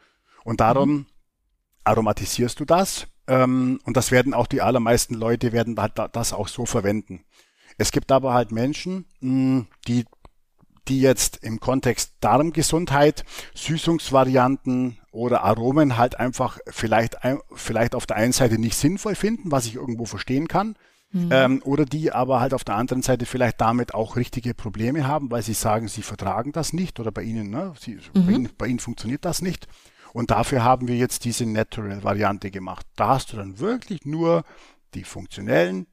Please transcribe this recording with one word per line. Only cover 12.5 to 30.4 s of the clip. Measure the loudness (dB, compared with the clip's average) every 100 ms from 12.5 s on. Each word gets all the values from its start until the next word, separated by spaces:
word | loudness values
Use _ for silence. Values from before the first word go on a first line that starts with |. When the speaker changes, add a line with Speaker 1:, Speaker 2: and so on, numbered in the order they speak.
| 0 0 0 2 4 4 2 -6 -14 -16
Speaker 1:
Süßungsvarianten | -10 -4 -2 0 0 2 4 6 4 4 2 -2 -2 -2 -6 _
oder | -6 0 2
Aromen | 2 2 2 4 4 4
halt | 2 0
einfach | -4 -2 -4 -6 -14
vielleicht | -6 2 2 2 -2
ein-, | -2 -2 -8
vielleicht | -12 -4 0 0
auf | -2 -4
der | 0
einen | 2
Seite | 4 2 2
nicht | 0 2
sinnvoll | 0 0 -4
finden, | -2 -2 -2 -2
was | -2 -2
ich | -8
irgendwo | -6 -6
verstehen | -6 -8 -2 -2 0
kann, | 0 -2 -6 _ _ _
Speaker 2:
Mhm. | -2 2
Speaker 1:
ähm, | 4 4 2
oder | 0 0 0
die | 0 -2
aber | 0 0 2
halt | 0
auf | -2
der | -2 -2
anderen | -2 -2
Seite | 0 0
vielleicht | 0 0 0 2
damit | 0 0 -2
auch | -4 -4 -2
richtige | -4 -4 -6
Probleme | -6 -8 -4 -2 0 0
haben, | -2 -2
weil | -4
sie | -4
sagen, | -2 0 0 -2
sie | -8
vertragen | -10 -6 -4 -4 -4
das | -4 -4
nicht | -2 -4 -4
oder | -6
bei | -6
ihnen, | -6 -4 -4
ne, | -6 -8 -10
sie, | -16 -16 -2
Speaker 2:
Mhm. | 2 4
Speaker 1:
bei |
ihnen, | 2 0 -6
bei | -4
ihnen | -4
funktioniert | -6 -8 -6 -4
das | -4 -4
nicht. | -4 -6 -12 -20 _ _ -12
Und | -6 2
dafür | 4